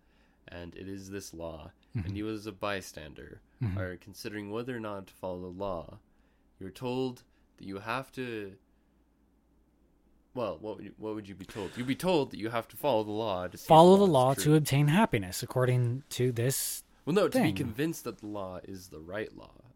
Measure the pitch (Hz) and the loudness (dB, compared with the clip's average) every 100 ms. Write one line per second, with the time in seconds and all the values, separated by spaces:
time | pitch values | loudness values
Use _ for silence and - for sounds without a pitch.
0 | _ _ _ _ - 87 87 87 92 98 | _ _ _ _ -16 -12 -12 -12 -12 -12
1 | 95 98 - 82 82 80 - _ _ 117 | -10 -10 -10 -10 -10 -10 -16 _ _ -6
2 | 87 98 107 110 104 95 104 98 92 - | -4 -4 -6 -6 -8 -6 -4 -4 -6 -14
3 | 76 73 - - _ _ 113 92 92 90 | -16 -16 -16 -18 _ _ -4 -2 -4 -8
4 | - 95 117 104 101 107 123 123 110 101 | -16 -12 -10 -8 -6 -6 -6 -8 -8 -8
5 | 95 - 95 90 90 90 101 87 76 - | -12 -10 -8 -6 -8 -6 -4 -4 -8 -16
6 | _ _ _ _ _ _ 95 - 127 127 | _ _ _ _ _ _ -14 -8 -4 -2
7 | 131 123 _ _ _ _ 92 98 107 123 | -2 -4 _ _ _ _ -12 -10 -6 -6
8 | 135 - 127 113 101 95 _ _ _ _ | -6 -10 -8 -8 -10 -14 _ _ _ _
9 | _ _ _ _ _ _ _ _ _ _ | _ _ _ _ _ _ _ _ _ _
10 | _ _ _ 131 110 82 107 101 101 - | _ _ _ -6 -4 -4 -8 -10 -12 -12
11 | 107 110 98 92 - 113 90 110 123 131 | -8 -8 -10 -14 -12 -10 -8 -8 -6 -2
12 | 180 175 127 - 107 117 - - 147 113 | 0 0 0 -4 -4 -4 -6 -4 0 2
13 | 107 104 110 92 90 98 - 156 175 196 | 0 -2 -2 -2 -4 -8 8 12 12 10
14 | 202 139 127 139 151 156 147 139 147 170 | 8 6 6 4 6 6 6 4 6 6
15 | 226 117 92 - 123 127 127 123 120 127 | 4 2 -2 -8 -4 2 4 4 2 -2
16 | - - 123 117 123 139 - - - _ | -6 0 0 2 0 0 -4 -6 -12 _
17 | - 185 202 254 208 95 131 110 160 160 | 0 2 4 4 2 2 -4 -2 -2 -2
18 | 120 98 104 104 92 90 - 95 92 78 | -8 -10 -8 -8 -6 -8 -10 -14 -14 -16
19 | 82 101 110 - 50 - - | -10 -8 -8 -10 -20 -20 -20